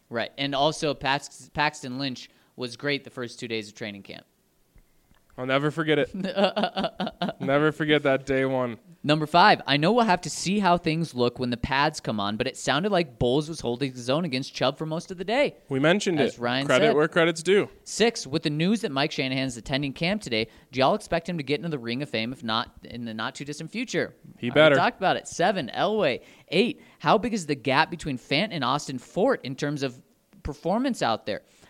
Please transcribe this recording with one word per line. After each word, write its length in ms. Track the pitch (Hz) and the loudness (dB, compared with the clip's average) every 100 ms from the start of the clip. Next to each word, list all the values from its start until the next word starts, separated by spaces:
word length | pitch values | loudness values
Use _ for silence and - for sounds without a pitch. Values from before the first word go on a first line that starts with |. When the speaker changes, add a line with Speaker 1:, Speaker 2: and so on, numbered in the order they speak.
| - | -8
Speaker 1:
Right. 220 | 117 107 - | -6 -4 -4
And 160 | 139 | -4
also, 400 | 135 151 151 156 | 0 0 0 -4
Pax-, 560 | 131 135 143 - - 131 | -2 -2 -2 -4 -20 -10
Paxton 460 | - 151 151 135 127 | -2 -2 -2 -10 -6
Lynch 320 | 139 123 - _ _ - | -6 -8 -14 _ _ -12
was 200 | 123 117 | -10 -6
great 280 | 143 139 | -4 -4
the 60 | 123 | -6
first 280 | 131 120 - | -12 -12 -10
two 80 | 120 | -8
days 200 | 110 104 | -6 -8
of 60 | |
training 280 | - 113 101 | -12 -12 -12
camp. 220 | 95 82 - _ _ _ _ - _ _ _ _ _ - | -16 -20 -20 _ _ _ _ -20 _ _ _ _ _ -10
Speaker 2:
I'll 80 | 127 | -2
never 240 | 135 147 | 0 0
forget 280 | 156 156 147 | 0 2 2
it. 160 | - | 2
Speaker 1:
<laughs> 1300 | 196 190 196 190 - 190 190 190 - 190 - - - | -4 -4 2 2 2 -2 -2 -6 -4 -8 -6 -8 -4
Speaker 2:
Never 320 | 135 143 151 | 0 2 2
forget 300 | 147 151 147 | 0 2 2
that 240 | 139 135 135 | 4 0 0
day 180 | 135 | 0
one. 340 | 135 131 123 110 _ - | 0 0 -4 -6 _ -8
Speaker 1:
Number 240 | 139 156 151 | 0 0 4
five, 360 | 175 208 160 - | 6 8 6 2
I 120 | 143 | 2
know 120 | 160 | 4
we'll 120 | 240 | 4
have 160 | 220 180 | 4 2
to 100 | 151 | 0
see 280 | - 170 208 | -6 -2 2
how 160 | 190 175 | 4 4
things 380 | 170 160 156 | 2 -2 -2
look 240 | 123 120 123 | 0 0 0
when 100 | 127 | -4
the 80 | 120 | -2
pads 440 | - 139 151 151 | 0 2 0 0
come 200 | - 107 | -6 -2
on, 160 | 101 107 | -2 -2
but 100 | 127 | -4
it 100 | - | -4
sounded 340 | - 135 208 | -2 0 2
like 260 | 185 160 - | 0 0 0
Bowles 300 | 123 139 156 | 2 2 0
was 100 | 160 | -6
holding 320 | 120 120 139 | -4 -4 -4
his 180 | 127 120 | -6 -2
own 160 | 143 180 | 0 0
against 280 | 131 135 | -4 -6
Chubb 220 | - 135 143 | -2 -2 -2
for 80 | |
most 260 | 156 160 - | -6 -6 -8
of 60 | 180 | -10
the 80 | |
day. 320 | 185 247 254 - - | -2 0 0 -2 -4
Speaker 2:
We 100 | 135 | 2
mentioned 400 | 151 196 202 160 | 4 4 2 0
Speaker 1:
As 140 | 123 | 0
Speaker 2:
it. 40 | - | 0
Speaker 1:
Ryan 260 | 120 127 139 | -2 -2 2
Speaker 2:
Credit 220 | 131 147 | 4 4
Speaker 1:
said. 60 | 143 | 4
Speaker 2:
where 120 | 156 | 2
credit's 340 | 180 165 165 | 4 2 2
due. 260 | 170 202 135 - | 2 2 2 -6
Speaker 1:
Six, 420 | - - 226 226 135 | -8 0 0 0 -4
with 160 | 151 | -4
the 80 | 156 | -2
news 320 | 151 175 226 | 0 0 0
that 100 | 220 | -2
Mike 180 | 135 156 | -2 -2
Shanahan's 460 | - 131 135 135 120 | -2 -2 -2 -4 -6
attending 380 | - 135 143 | -6 -4 -4
camp 260 | - 170 208 | -4 -4 -4
today, 260 | - 110 113 - _ | -2 -2 -2 -8 _
do 80 | 123 | 2
y'all 140 | 131 | 2
expect 340 | 214 - 170 - | 2 -2 -6 -4
him 100 | 170 | -6
to 40 | |
get 140 | 131 143 | -4 -4
into 100 | 170 | -4
the 80 | 147 | -6
Ring 240 | 117 123 | -4 -6
of 80 | 143 | -2
Fame, 220 | 117 113 | -4 -4
if 120 | 131 | -6
not 240 | 113 113 - - | -2 -2 -4 -12
in 220 | - 120 117 | -14 -10 -10
the 80 | |
not-too-distant 560 | 110 117 - 143 151 165 | -6 -8 -8 -12 -10 -10
future? 420 | 214 254 170 110 - - - | -8 -4 -2 -4 -8 -20 -6
Speaker 2:
He 100 | 120 | 0
Speaker 1:
I 20 | |
already 40 | |
Speaker 2:
better. 220 | 139 156 135 | 6 8 8
Speaker 1:
talked 220 | 214 - | 4 2
about 180 | 180 131 | 0 0
it. 100 | - | -4
Seven, 440 | - 175 190 123 | -2 0 0 -4
Elway. 460 | - 170 214 160 117 - - - | -2 0 2 2 0 -6 -20 -2
Eight, 340 | 170 240 - - - | 2 2 -2 -14 -4
how 160 | 147 202 | 2 2
big 140 | 240 | 2
is 140 | 208 151 | -4 -4
the 100 | 139 | -4
gap 340 | 131 131 160 | 2 2 2
between 280 | 160 156 127 | 0 -8 -8
Fant 300 | - 139 208 | -2 0 0
and 120 | 160 | -2
Austin 360 | 123 143 - 131 | -2 -2 -4 -10
Fort 420 | - - 254 208 | -6 0 2 0
in 120 | 123 131 | -4 -6
terms 260 | 147 147 | -4 -2
of 160 | 135 123 _ _ _ - | -4 -6 _ _ _ -16
performance 580 | - 139 165 214 269 226 | -12 -6 -2 0 0 0
out 220 | 127 110 - | 0 -2 -4
there? 140 | 98 _ _ - | -8 _ _ -14